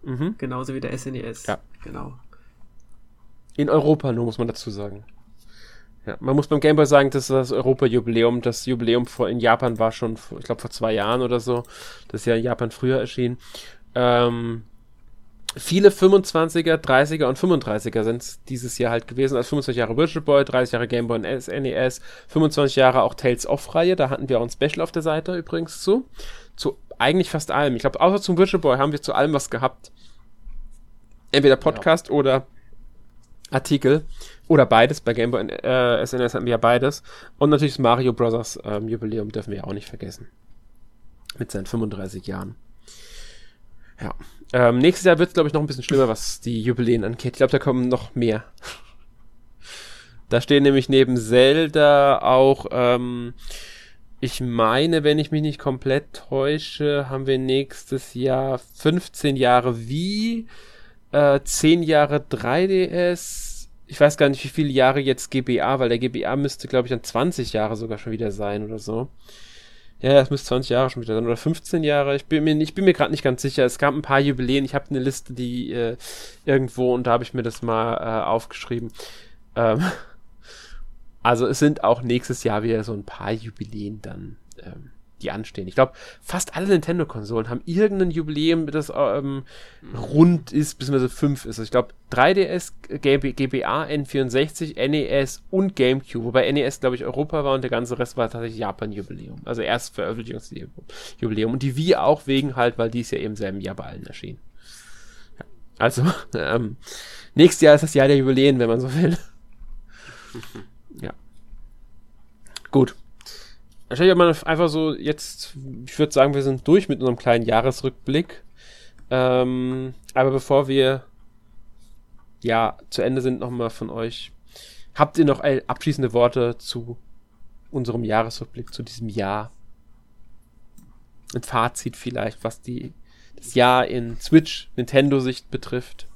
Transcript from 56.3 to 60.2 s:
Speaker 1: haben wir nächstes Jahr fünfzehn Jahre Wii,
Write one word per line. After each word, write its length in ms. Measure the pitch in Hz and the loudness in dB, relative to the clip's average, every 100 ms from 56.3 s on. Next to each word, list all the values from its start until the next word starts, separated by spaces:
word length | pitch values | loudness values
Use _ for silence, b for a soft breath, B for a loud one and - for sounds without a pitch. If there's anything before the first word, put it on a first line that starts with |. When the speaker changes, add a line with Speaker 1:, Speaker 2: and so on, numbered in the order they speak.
| 135 139 151 - - 147 143 135 | -2 0 -2 -6 -4 -2 -2 -4
Speaker 1:
haben 180 | 135 135 | -6 0
wir 100 | 131 | 0
nächstes 760 | 131 135 135 - - 135 - | 2 0 -2 -12 -8 -8 -8
Jahr 460 | 123 131 131 135 127 | -4 -2 0 -2 -4
fünfzehn 760 | - - 156 175 - - 147 | -8 0 0 0 -4 -4 -2
Jahre 520 | 135 123 123 127 117 113 | 2 6 6 4 -4 -6
Wii, 580 | 147 185 208 | -4 -4 -2